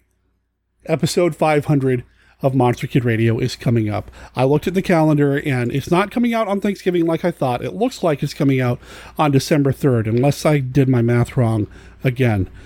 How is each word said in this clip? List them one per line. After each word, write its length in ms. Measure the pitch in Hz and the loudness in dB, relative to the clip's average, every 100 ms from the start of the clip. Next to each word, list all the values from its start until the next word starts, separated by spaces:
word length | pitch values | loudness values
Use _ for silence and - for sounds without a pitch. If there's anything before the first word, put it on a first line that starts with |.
| _ _ _ _ _ _ _ _ - | _ _ _ _ _ _ _ _ -6
Episode 500 | 160 165 - 175 151 | -2 0 0 0 0
five 300 | 156 151 - | 0 0 2
hundred 400 | 147 131 123 - _ _ _ | 0 0 -2 -4 _ _ _
of 140 | 139 131 | -2 2
Monster 320 | 123 120 143 | 2 0 -2
Kid 180 | 143 120 | 0 0
Radio 340 | 110 113 113 | 2 2 0
is 160 | 127 - | -4 -4
coming 320 | - 117 107 | -2 0 0
up. 240 | 101 - - - - | -4 -8 -16 -10 -2
I 80 | |
looked 240 | 131 147 - | 2 2 0
at 60 | |
the 80 | 180 | -2
calendar, 560 | 185 170 156 147 143 139 | 0 2 4 2 2 0
and 340 | 151 127 120 | -2 -2 -2
it's 200 | 139 - | -4 0
not 200 | 170 202 | 0 0
coming 220 | 247 240 | -2 0
out 140 | 233 214 | 0 -2
on 120 | 202 | -2
Thanksgiving 460 | 208 190 185 175 165 | -2 -4 -2 0 0
like 180 | 165 | 0
I 80 | 180 | -2
thought. 320 | - 135 120 | -2 -4 -2
It 100 | 123 | -6
looks 300 | 175 247 - | -4 -4 -2
like 180 | 180 147 | -2 -2
it's 120 | 147 | -4
coming 260 | - 139 131 | -2 0 2
out 200 | 123 123 - - - - | 0 -4 -8 -20 -12 -2
on 140 | 156 | 2
December 400 | 135 - 156 135 | 2 2 2 2
third, 360 | 127 139 120 107 | 0 0 2 0
unless 380 | 120 139 - 160 | 0 0 0 0
I 120 | 147 | 0
did 320 | 127 135 131 | 0 0 2
my 140 | 127 | 2
math 340 | 117 120 117 - | 2 2 0 0
wrong 300 | 113 110 - - - - | 0 0 -4 -8 -20 -6
again, 460 | 131 120 123 104 90 - | -4 0 0 0 -2 -8